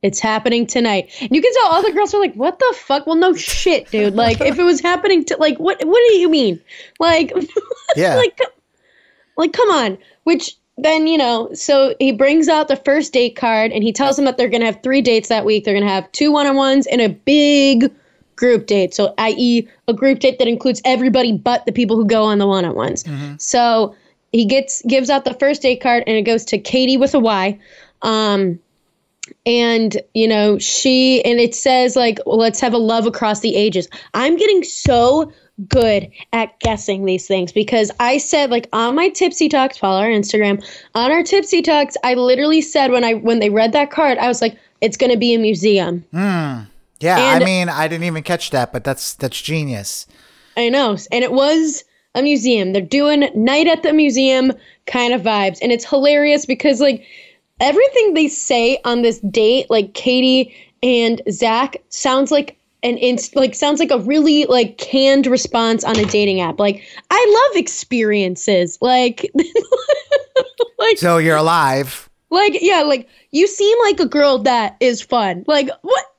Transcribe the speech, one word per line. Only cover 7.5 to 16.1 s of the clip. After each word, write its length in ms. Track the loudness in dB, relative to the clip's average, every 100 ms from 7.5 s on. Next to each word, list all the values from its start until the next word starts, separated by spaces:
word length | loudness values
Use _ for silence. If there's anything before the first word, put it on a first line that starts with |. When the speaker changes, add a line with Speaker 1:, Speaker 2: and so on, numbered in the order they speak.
| -6 -8
Speaker 1:
<laughs> 300 | -14 -4 0
Speaker 2:
Yeah. 200 | 2 2
Speaker 1:
like, 220 | 0 0
co-, 140 | -6 _ _ _ _ _ _ _ _ -4
like, 160 | -4
come 160 | 2 2
on. 260 | 2 0 -6 _ _ -2
Which 320 | -2 -2 -14 _ -4
then, 280 | 0 2 2
you 100 | 2
know, 340 | 0 -2 -4
so 400 | -10 0 2 2 2
he 120 | 0
brings 380 | 2 2 4 2
out 180 | 2 0
the 80 | -2
first 380 | 0 0 0
date 220 | 0 -2 -2
card 360 | -2 0 0
and 120 | 0
he 100 | -4
tells 220 | -2 -2 0
them 100 | -2
that 120 | 0
they're 120 | -2
gonna 160 | 0 -2
have 160 | -4
three 200 | -2 0
dates 280 | 2 0 0
that 160 | -2 0
week. 180 | -2
They're 120 | 0 0
gonna 80 | 0
have 200 | -2 -6